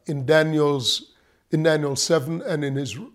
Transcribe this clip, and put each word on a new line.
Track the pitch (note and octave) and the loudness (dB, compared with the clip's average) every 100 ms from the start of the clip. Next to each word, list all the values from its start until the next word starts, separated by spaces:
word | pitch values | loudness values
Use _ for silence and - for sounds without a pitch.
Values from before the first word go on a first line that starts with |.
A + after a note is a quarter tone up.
| - | -8
in | C#3+ C3 | -2 4
Daniel's, | D#3 D#3 D3+ D3 C#3+ A2+ - - _ _ _ _ | 4 4 2 2 0 -2 -4 -6 _ _ _ _
in | - | 0
Daniel | D#3+ D#3 C#3+ C3+ | 2 2 0 -2
seven | - E3 C3+ E3 | 0 0 0 -6
and | C4+ D#3 | -4 -4
in | C#3+ C3+ | -4 -4
his | C3 A#2 A#3 | -6 -10 -16